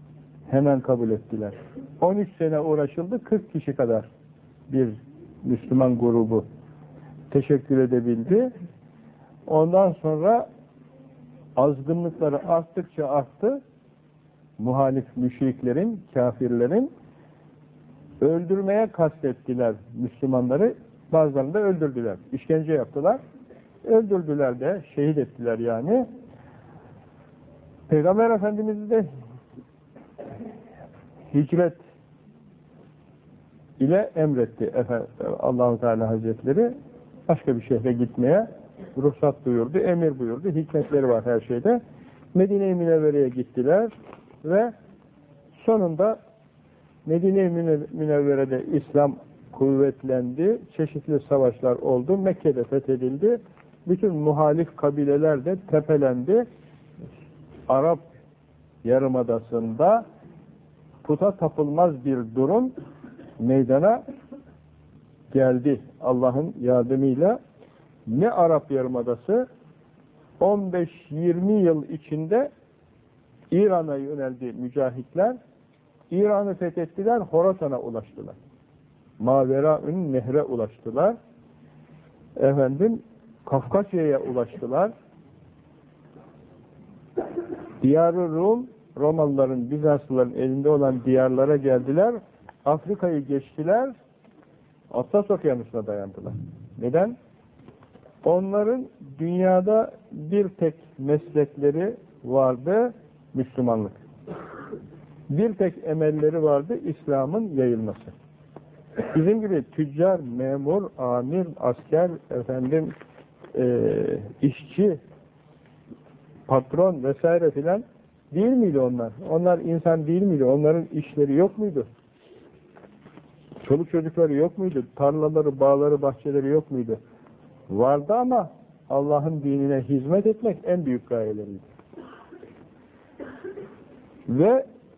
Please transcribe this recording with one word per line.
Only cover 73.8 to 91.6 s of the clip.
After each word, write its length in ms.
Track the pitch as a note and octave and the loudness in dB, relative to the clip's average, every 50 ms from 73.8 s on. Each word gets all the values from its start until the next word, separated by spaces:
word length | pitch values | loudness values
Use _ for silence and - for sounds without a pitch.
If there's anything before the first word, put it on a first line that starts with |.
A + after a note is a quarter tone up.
| D#3+ D#3 C#3+ | 0 -2 -4
yöneldi 580 | C#3 C#3 C#3+ D3+ C#3+ C3+ C3 B2+ A#2+ B2+ B2 A2+ | -6 -6 -6 -6 -6 -6 -6 -6 -8 -10 -10 -8
mücahitler. 840 | A#2+ B2+ B2 B2+ D3 C3+ B2+ B2 C3 B2 - - E3+ G3 A#3 B3+ B3 _ _ _ _ _ _ _ _ _ _ _ _ _ - | -8 -10 -6 -2 -2 -2 -2 -2 -6 -12 -8 -2 0 0 0 0 -4 _ _ _ _ _ _ _ _ _ _ _ _ _ -6
İran'ı 440 | E3 F#3 G3+ G#3 G#3 G3 G3+ G3+ F3+ | -2 0 2 2 2 0 0 -2 -4
fethettiler, 640 | - F#3 E3+ - F3+ E3 D#3+ - - G3 A3 A#3+ A#3 | -4 -4 -4 -4 -4 -8 -6 -6 -4 0 0 0 0
Horasan'a 600 | F#3 - - E3 F3 F#3+ F#3 F#3 E3 C#3+ C3+ A#2+ | 0 0 2 4 4 4 2 0 -2 -4 -4 -4
ulaştılar. 560 | - A#2+ A2+ A2+ A2 - - - G2+ F#2+ - - - - _ _ _ _ _ _ _ _ _ _ _ _ _ - | -6 -6 -8 -8 -10 -12 -16 -18 -16 -16 -18 -20 -20 -20 _ _ _ _ _ _ _ _ _ _ _ _ _ -4
Maveraün 920 | G#2 B2 C3 C#3 C3 B2+ C3+ C3+ C#3+ D#3 D#3 - - D3 E3 F#3+ F3+ D3 C3 | 0 2 2 4 4 2 2 2 2 2 2 0 -2 -4 -4 -4 -4 -2 -2
Nehre 300 | B2+ A2+ B2 C3 D3+ C#3+ | -4 -2 0 -2 -2 0
ulaştılar. 720 | C#3+ C3 A#2 A2 G#2+ - _ - A#2 A2+ C3 E3+ G#3 A#3 A3 _ _ _ _ _ _ _ _ - - - - - _ - - - - _ - - - - | -2 -4 -4 -4 -6 -8 _ -12 -6 -2 0 0 0 0 -2 _ _ _ _ _ _ _ _ -20 -20 -20 -20 -20 _ -20 -20 -20 -20 _ -20 -20 -16 -6
Efendim, 640 | - - C#3 C#3 C#3+ C3+ B2+ C#3 C#3+ G3 A3+ A3+ - - - - - _ - - _ - | 0 0 2 2 2 0 0 0 0 0 0 0 -2 -8 -16 -20 -20 _ -20 -20 _ -8
Kafkasya'ya 720 | - C3+ C3+ - - - G3 G3+ G3 F#3+ F3 D#3+ D3+ C#3 C3+ | -2 -2 -2 -2 0 0 0 0 0 -2 -2 0 2 0 0
ulaştılar. 720 | - C3 B2 B2 A#2 A2+ - - B2+ A#2 C3 D#3 F#3+ A3 A3+ - _ _ _ - - - - - - - _ _ _ _ - - _ - _ _ - - - D2 D2 - - - - - - - - - - - - - - - - - - - - - - E4+ E4+ - - - - - - - | -2 -2 -2 -4 -4 -4 -6 -10 -8 -4 -2 0 0 -2 -4 -10 _ _ _ -20 -20 -20 -20 -20 -20 -20 _ _ _ _ -20 -20 _ -20 _ _ -20 -20 -20 -20 -20 -20 -20 -20 -20 -20 -20 -20 -20 -20 -20 -20 -20 -20 -20 -20 -20 -12 -10 -10 -8 -8 -8 -10 -10 -10 -12 -14 -14 -16 -10 0
Diyar-ı 480 | - C3 D3 D#3+ E3+ E3+ E3+ F3+ F3+ E3 | 2 4 4 6 4 4 2 2 -2 -2
Rum, 380 | D#3 D#3+ F3+ G3+ A3+ A#3+ B3+ - - - _ _ - | -2 0 2 2 2 0 -2 -10 -14 -20 _ _ -6
Romalıların, 720 | - C#3+ D3+ D#3+ D#3+ D3+ C#3+ C#3 C3+ C3+ B2+ C3 B2+ A#2+ B2 | 0 0 0 2 2 0 0 2 2 2 0 0 -4 -4 -4
Bizanslıların 640 | D3 D3+ D3+ D#3 - C#3 - - C3+ B2+ B2+ B2 B2 | -4 0 2 2 2 2 0 -2 0 0 0 0 0
elinde 360 | B2 B2+ C3 C3 C#3 C#3 D3+ | -2 -2 -2 0 0 2 2
olan 360 | D3+ C#3+ C#3+ C3 B2+ B2 A#2 | 4 4 2 2 0 0 0
diyarlara 520 | C3 C3 C3 C3 C3 C3 C3 C3+ C#3+ D3+ | 2 4 4 4 2 2 2 2 2 2
geldiler. 580 | C#3 | 2